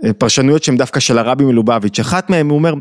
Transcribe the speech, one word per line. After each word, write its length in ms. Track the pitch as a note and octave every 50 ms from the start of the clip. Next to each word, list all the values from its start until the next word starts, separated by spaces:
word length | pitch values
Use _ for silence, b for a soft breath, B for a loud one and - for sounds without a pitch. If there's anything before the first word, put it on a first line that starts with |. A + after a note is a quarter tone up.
| -
אה, 80 | A2+ G#2
פרשנויות 500 | - B2+ A2+ - C#3+ C3 C3+ D3+ D#3 -
שהן 140 | D#3 C3
דווקא 240 | A#2+ C3 - - C#3
של 180 | - - A#2+ A#2
הרבי 260 | A2 A#2+ C3 C3+ C#3+
מלובביץ', 560 | C3+ A#2+ A#2 A2 A#2 A#2+ A2+ G2+ G2+ - -
אחת 300 | A2 B2+ F3 F#3 F#3+ -
מהם 180 | F#3 E3 D3+ D3
הוא 100 | D3 D3
אומר, 160 | D#3+ E3+ D3+ C#3+